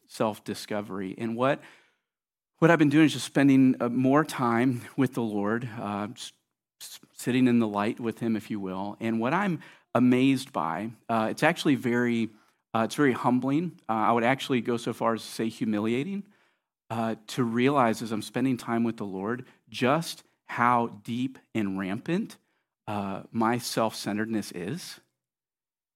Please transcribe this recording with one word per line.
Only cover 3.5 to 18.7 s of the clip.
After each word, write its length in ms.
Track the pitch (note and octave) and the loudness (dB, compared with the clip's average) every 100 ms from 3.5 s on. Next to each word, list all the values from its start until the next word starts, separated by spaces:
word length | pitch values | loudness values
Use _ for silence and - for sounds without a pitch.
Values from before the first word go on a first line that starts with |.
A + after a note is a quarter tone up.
| C3+ C3 - | 8 6 4
uh, 80 | A#2+ | 0
more 360 | A#2+ C3 C#3+ | 2 4 4
time 580 | D#3 - B2 A#2 B2+ A#2+ G#2 - | 2 0 0 2 2 0 -6 -2
with 180 | C3 | 0
the 80 | - | 0
Lord, 460 | A2+ G#2 G2+ A#2 B2+ A2 | -4 -2 -2 -2 -4 -8
uh, 300 | G#2 G2+ G2+ | -6 -6 -6
s-, 200 | E2+ - - _ _ _ - | -10 -16 -18 _ _ _ -20
s-, 200 | - - _ | -20 -20 _
sitting 360 | - - B2 B2+ | -10 -2 4 4
in 100 | A#2+ | 4
the 80 | A2+ | 2
light 320 | G#2 G#2 - | 0 -2 -2
with 220 | A#2 A2 | -6 -4
him, 160 | A#2 G#2+ | -2 -2
if 140 | - | -4
you 100 | G#2 | -8
will. 360 | F#2+ F#2 G2+ - | -8 -8 -8 -6
And 180 | A2+ A2+ | -4 -2
what 140 | A#2 | 0
I'm 260 | E3+ G3+ D3+ - - _ | 0 -2 -4 -8 -20 _
amazed 580 | A#2+ B2 B2 C3+ C3 - | 2 4 6 4 2 -2
by, 380 | - D#2+ E2 A2 A#2 - | -4 -4 -4 -8 -10 -4
uh, 200 | A2+ A2 | -2 -2
it's 120 | G#2 | 2
actually 320 | D3+ F3 E3+ | 2 2 0
very, 560 | B2+ A#2 A#2+ A#2+ A#2 G#2+ - _ _ _ | 0 2 0 2 0 -2 -6 _ _ _
uh, 100 | A2+ | -2
it's 100 | A2+ | -2
very 180 | - C#3+ | 2 2
humbling. 640 | A#2 C3+ B2+ B2+ C#3 F3+ - - | 2 2 2 2 0 -2 -6 -6
Uh, 40 | |
I 200 | A2+ G#2+ | 0 2
would 120 | A#2 | 2
actually 360 | A#2 C3 - C3 | 2 0 0 -2
go 160 | A2+ A#2 | -2 -4
so 160 | C3 | -4
far 220 | A2+ A#2 | -2 0
as 80 | A2+ | -2
to 60 | - | -4
say 200 | - A2+ | -6 -6
humiliating, 760 | - A2 G#2 A2 A#2+ E3 G3+ - _ _ _ _ _ - | -4 -4 -2 -2 -2 -4 -8 -12 _ _ _ _ _ -10
uh, 260 | A2+ A2+ G#2+ - | -6 -4 -6 -8
to 140 | - | -2
realize 580 | A#2+ A#2 B2+ C#3+ A#2+ A2 | 0 2 2 4 2 0
as 120 | A#2 | -4
I'm 100 | A2 | -8
spending 340 | - B2 C3 A#2+ | -6 -4 -2 -2
time 280 | - | -2